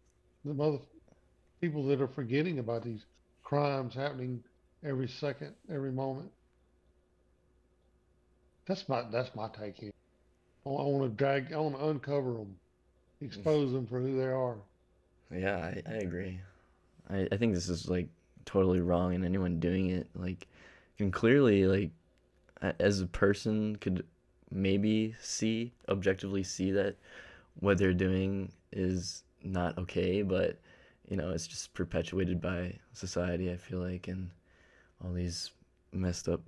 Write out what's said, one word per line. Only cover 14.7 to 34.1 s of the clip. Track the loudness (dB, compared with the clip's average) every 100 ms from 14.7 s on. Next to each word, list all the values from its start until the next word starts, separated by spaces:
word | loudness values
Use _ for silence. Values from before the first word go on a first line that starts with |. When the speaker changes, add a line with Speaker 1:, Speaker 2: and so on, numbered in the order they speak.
| _ _ _ _ _ -10
Speaker 2:
Yeah, | -4 -2 0
I, | -4 -6 -6
I | -4
agree. | -4 -4 -6 -8 -12 -20 _ _ _ _ -4
I, | -2 0
I | 2
think | 2
this | 2 0
is, | -2 0
like, | -2 -2 -8 _ -20 0
totally | 4 6 4
wrong, | 4 4 2 2
and |
anyone | 0 0 0 2
doing | 2 2 2
it, | 0 -4 -6
like, | -6 -8 -12 -20 -20 -20 _ -2
can | -2
clearly, | 4 6 6 8 8 6
like, | 4 0 -6 _ _ _ _ _ -4
a-, | -2 4
as | 4 4
a | 0
person | 2 4 4 0 0 0 -2
could | -2 -2 -4 _ _ _ -8
maybe | 0 2 4 4 2 0 -4
see, | -8 -2 0 0 -4 -6 -2
objectively | 0 2 0 0 -2
see | -2 0 2
that | 2 0 -2 -14 -20 -20 -20 _ 0
what | 4 6
they're | 6
doing | 4 4 2 0 -2 -6 -12 -8
is | -2 0 0 -4 -10 -16 _
not | -4 -2 -2 -2
okay, | -4 0 2 2
but, | 2 2 0 -2 -14 -20 -20 _ -6
you | -4
know, | -2
it's | -4 -6
just | -10 -10
perpetuated | -6 -2 -2 -2 0 0 0
by | -2 -2 -4 -8 _
society, | -12 -6 -2 0 0 -2
I | -4
feel | -6 -4
like, | -4 -6
and | -6